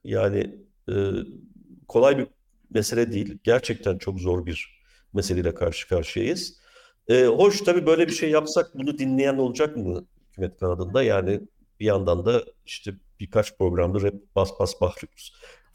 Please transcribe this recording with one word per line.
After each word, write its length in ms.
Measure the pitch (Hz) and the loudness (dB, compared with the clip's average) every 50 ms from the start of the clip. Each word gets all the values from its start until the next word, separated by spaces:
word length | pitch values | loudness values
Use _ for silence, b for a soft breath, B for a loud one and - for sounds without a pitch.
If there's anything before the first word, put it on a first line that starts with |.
| - | -8
Yani, 520 | 113 107 101 101 101 101 101 98 - - - - _ _ _ - - | -4 -2 0 0 0 0 -2 -4 -4 -8 -18 -20 _ _ _ -8 -4
e, 40 | 92 101 98 98 95 98 - - - - - - - - - - - - - | -2 -2 -2 -2 -2 -4 -6 -8 -14 -20 -20 -20 -20 -20 -20 -20 -20 -20 -12
kolay 300 | - - 117 127 139 143 | 0 2 4 6 6 4
bir 100 | 135 120 - _ _ _ _ _ _ _ - | 2 -2 -6 _ _ _ _ _ _ _ -4
mesele 420 | - 110 101 - 117 117 120 113 | -2 -2 -2 0 0 0 0 0
değil. 260 | 107 101 101 101 101 - - | 0 -6 -6 -6 -8 -4 2
Gerçekten 540 | 117 117 127 - - 113 - - 101 92 | 2 2 2 2 -2 -8 -4 -2 -4 -4
çok 220 | 98 - 98 95 92 | -2 -6 -8 -6 -4
zor 260 | 90 90 90 90 85 | -2 -2 -2 -2 -2
bir 360 | 85 78 - - - _ b b b b b b b - | -6 -8 -10 -10 -16 _ b b b b b b b -4
meseleyle 400 | 98 95 - 90 90 85 85 82 | -4 -2 -2 -2 0 0 -2 -2
karşı 320 | - 87 85 80 - - | -2 -4 -4 -4 -6 -4
karşıyayız. 720 | - 90 85 78 - - 95 98 131 180 190 - - b b b b b b b b b b - | -2 -2 -2 -2 -2 -4 -4 -2 -2 -4 -4 -6 -12 b b b b b b b b b b 0
E, 180 | - 123 127 127 | 2 4 6 6
hoş 360 | 117 113 143 196 202 202 202 | 6 6 6 4 4 4 2
tabii 240 | 202 180 175 180 160 | 0 2 2 2 4
böyle 220 | 160 160 160 170 | 2 4 4 2
bir 40 | 160 - | 0 0
şey 160 | - 165 156 | -4 -2 2
yapsak 460 | 151 156 151 156 - 175 170 - - | 2 2 2 2 -2 -2 -2 -2 -6
bunu 220 | 135 131 147 147 | -8 -6 -6 -4
dinleyen 400 | 147 135 131 131 135 139 139 135 | -4 -2 0 0 2 2 0 2
olacak 400 | 135 131 123 120 139 151 151 151 | 0 -2 -2 0 -2 -2 -2 -2
mı 300 | 123 95 90 90 87 - _ _ _ _ _ | -6 -6 -4 -6 -6 -8 _ _ _ _ _
hükümet 280 | - 95 92 87 - - | -8 -8 -8 -8 -6 -4
kanadında? 440 | 95 90 87 87 92 90 101 135 131 | -4 -2 -2 -2 -4 -2 0 2 2
Yani 380 | 110 104 98 92 95 104 104 - - _ _ _ _ _ - | 4 2 2 2 0 -2 -2 -4 -12 _ _ _ _ _ -2
bir 60 | 104 | 0
yandan 400 | 107 101 95 95 87 85 87 90 | 2 2 2 2 2 0 2 2
da 200 | 113 120 117 - - - _ _ | 2 2 2 0 -2 -18 _ _
işte 280 | - - - - 104 98 - _ _ _ - | -16 -16 -12 -12 -12 -14 -14 _ _ _ -16
birkaç 380 | 104 - - 110 104 - - | -12 -2 0 0 0 0 -2
programdır 460 | - 95 92 87 87 87 90 95 101 98 | 0 0 0 2 2 0 2 0 0 0
hep 320 | 101 98 98 _ _ - | 0 -2 -4 _ _ 0
bas 140 | 98 95 95 - - | 0 0 0 0 -2
bas 220 | 98 95 - - | -2 -2 0 -2
bağırıyoruz. 520 | 92 87 - - - - _ - - - B B B B B B B B | -2 -2 -2 -6 -16 -18 _ -20 -20 -20 B B B B B B B B